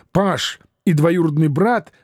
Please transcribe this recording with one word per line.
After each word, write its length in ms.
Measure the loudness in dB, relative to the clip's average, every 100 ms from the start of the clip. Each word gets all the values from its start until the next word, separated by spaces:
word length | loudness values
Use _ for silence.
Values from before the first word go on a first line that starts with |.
| _
Паш 480 | -2 0 -2 -6 -10 _ _
и 80 | -2
двоюродный 560 | 2 2 2 0 0 0
брат 420 | 0 0 0 -6 _